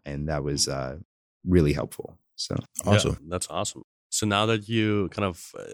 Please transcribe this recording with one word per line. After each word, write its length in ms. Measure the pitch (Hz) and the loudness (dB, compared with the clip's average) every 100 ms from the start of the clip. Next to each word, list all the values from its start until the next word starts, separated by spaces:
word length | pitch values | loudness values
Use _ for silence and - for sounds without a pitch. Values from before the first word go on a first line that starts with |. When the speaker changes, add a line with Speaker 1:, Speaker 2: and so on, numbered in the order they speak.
| 71 | -10
Speaker 1:
And 220 | 71 76 | -6 -2
that 140 | 76 | -2
was, 240 | 71 71 73 | 0 -2 -2
uh, 300 | 67 65 78 - _ _ _ | -4 -6 -10 -16 _ _ _
really 300 | 90 90 73 | 4 6 6
helpful. 440 | 71 - - - - _ - | 4 -4 -8 -14 -16 _ -12
So 180 | - - - - 95 | -6 -6 -6 -4 4
Speaker 2:
Yeah, 80 | |
Speaker 3:
Awesome. 240 | 104 69 69 78 | 4 4 -2 -4
Speaker 2:
that's 180 | 90 - | -6 -4
awesome. 340 | 82 - - - _ _ | -6 -6 -8 -16 _ _
So 160 | - 107 | -4 0
now 200 | 101 110 | 2 2
that 200 | 113 101 | 0 0
you 400 | 113 107 104 87 | 0 2 2 0
kind 140 | - 98 | -2 -4
of, 260 | 82 - - | -4 -12 -14
uh, 40 | - | -14